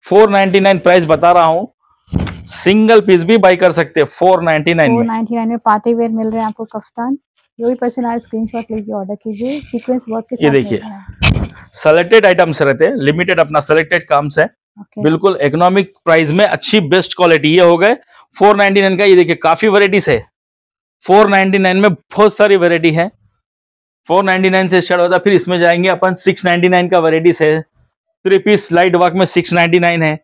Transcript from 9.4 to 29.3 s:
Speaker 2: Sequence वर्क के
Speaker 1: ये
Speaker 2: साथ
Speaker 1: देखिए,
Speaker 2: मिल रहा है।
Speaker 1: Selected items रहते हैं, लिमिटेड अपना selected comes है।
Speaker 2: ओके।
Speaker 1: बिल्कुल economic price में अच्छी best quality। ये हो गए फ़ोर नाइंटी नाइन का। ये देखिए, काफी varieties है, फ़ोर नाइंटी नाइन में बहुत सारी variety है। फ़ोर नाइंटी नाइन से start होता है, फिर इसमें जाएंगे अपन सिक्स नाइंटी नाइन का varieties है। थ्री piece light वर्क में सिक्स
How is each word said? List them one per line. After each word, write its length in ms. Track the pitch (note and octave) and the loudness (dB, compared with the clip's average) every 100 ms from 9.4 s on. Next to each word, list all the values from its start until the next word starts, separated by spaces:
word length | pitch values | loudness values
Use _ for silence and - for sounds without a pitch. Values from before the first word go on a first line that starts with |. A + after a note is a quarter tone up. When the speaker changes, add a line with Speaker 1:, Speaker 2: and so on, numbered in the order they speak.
| B3 D4 | -8 -8
Speaker 2:
Sequence 420 | - A#3 - B3+ A3+ | -10 -10 -6 -8 -6
वर्क 160 | A3 | -10
के 120 | A3 B3+ | -10 -2
Speaker 1:
ये 120 | D3 | 0
Speaker 2:
साथ 60 | |
Speaker 1:
देखिए, 240 | C#3 - A2+ | 0 -2 -8
Speaker 2:
मिल 20 | |
रहा 600 | A3 G3 - - - - | -8 -20 -20 -4 -2 -2
है। 80 | - - - | -6 -12 -20
Speaker 1:
Selected 520 | - D#3 D#3+ F3 A3+ G3 | -4 2 2 4 4 4
items 360 | F#3 E3+ D3 | 2 0 0
रहते 220 | C#3+ C#3 | -2 0
हैं, 100 | D#3+ | -2
लिमिटेड 460 | C4+ C#3 D#3 F3+ F3 | 0 -2 -2 -2 0
अपना 200 | D3+ D3+ | 0 -2
selected 460 | C#3+ D#3 D#3 F3 C#3 | 0 -2 0 -4 -2
comes 300 | C#3+ D3 D#3 | -2 -2 -4
है। 60 | F3 _ _ _ | -4 _ _ _
Speaker 2:
ओके। 220 | - - | -20 -4
Speaker 1:
बिल्कुल 360 | D3+ D#3+ G3 F#3 | -2 0 -2 -2
economic 500 | C#3+ D3+ F3+ F#3+ F#3+ _ | -4 0 0 0 -4 _
price 260 | - E3 D#3 | 0 0 2
में 140 | E3+ | 0
अच्छी 360 | G#3 E3 - G#3+ | 0 0 -2 -2
best 360 | D3+ F3+ - - | 0 -2 -2 -2
quality। 320 | F3 D#3+ D3+ | 2 2 2
ये 140 | E3+ | 2
हो 140 | F3 E3+ | 4 4
गए 160 | G3+ C#4 _ _ _ - | 0 -2 _ _ _ 0
फ़ोर 200 | G3+ G3+ | 2 4
नाइंटी 240 | G3+ G3 | 2 2
नाइन 160 | G3 F#3 | 0 0
का। 60 | |
ये 100 | G3+ F3+ | 4 4
देखिए, 180 | E3 | 2
काफी 340 | D#3+ D#3+ E3 G#3+ | 0 -2 0 0
varieties 400 | G3+ G3+ G3 E3 | 2 2 0 -2
है, 100 | A#2 - _ _ _ _ _ _ _ | -4 -6 _ _ _ _ _ _ _
फ़ोर 240 | - G3 G#3 | 2 2 4
नाइंटी 300 | G3 F#3+ G3 | 2 0 0
नाइन 180 | F#3+ F#3 | 0 2
में 160 | G#3 | 0
बहुत 420 | E3+ _ - G#3 | -2 _ 0 0
सारी 220 | - G#3 G3 | 2 2 2
variety 340 | E3+ E3+ E3 | 2 0 0
है। 180 | D#3 F#3 _ _ _ _ _ _ _ _ _ - | -2 -4 _ _ _ _ _ _ _ _ _ -4
फ़ोर 160 | F3 | -2
नाइंटी 260 | G3 F#3 F#3+ | 0 0 0
नाइन 180 | F#3 F#3+ | 0 0
से 120 | F#3 | 0
start 200 | - F3+ | 0 -2
होता 140 | F3 F3+ | 0 0
है, 40 | |
फिर 120 | G3+ | 2
इसमें 260 | F#3 F3+ F3+ | 0 0 0
जाएंगे 280 | E3+ F3 F#3 | 0 0 -2
अपन 260 | F3+ F#3 F3+ | -2 -2 -2
सिक्स 280 | - F#3 | -4 -4
नाइंटी 240 | F#3+ F3 F3+ | -2 0 0
नाइन 200 | F3+ F3 | 0 0
का 100 | F3+ | 0
varieties 400 | D#3+ D#3+ E3+ E3+ | 0 0 0 0
है। 180 | D#3 D#3 | 0 -2
थ्री 800 | D#3+ _ _ _ _ _ F#3+ F#3+ | -6 _ _ _ _ _ -2 0
piece 320 | F#3+ G#3 - | 2 0 0
light 240 | E3+ F#3 F3 | 0 2 2
वर्क 180 | F3 | 0
में 100 | F3+ | 0
सिक्स 260 | F3+ | -2